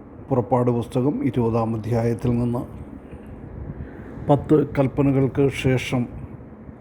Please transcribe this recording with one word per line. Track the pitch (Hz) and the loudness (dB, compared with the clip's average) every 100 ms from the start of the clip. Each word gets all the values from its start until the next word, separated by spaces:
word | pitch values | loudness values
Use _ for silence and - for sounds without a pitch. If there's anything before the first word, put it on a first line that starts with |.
| - - - | -16 -18 0
പുറപ്പാട് | 123 - 123 123 120 | 0 4 4 4 2
പുസ്തകം | 107 127 127 240 143 | 0 0 2 2 0
ഇരുപതാം | 123 117 113 113 113 | 2 2 2 0 -2
അധ്യായത്തിൽ | 107 117 117 117 123 120 | 0 2 2 0 0 2
നിന്ന് | 120 120 - - - - - - - - - - - - - - - - - | 0 -2 -4 -10 -14 -14 -16 -16 -16 -16 -14 -12 -12 -10 -12 -14 -14 -8 2
പത്ത് | 143 - 151 123 - | 2 6 4 4 2
കൽപ്പനകൾക്ക് | 131 - 139 135 135 143 139 - | 0 2 2 4 2 2 2 2
ശേഷം | 135 127 - 131 233 - - - - - - - | 2 2 0 -2 -2 -6 -12 -14 -16 -16 -18 -18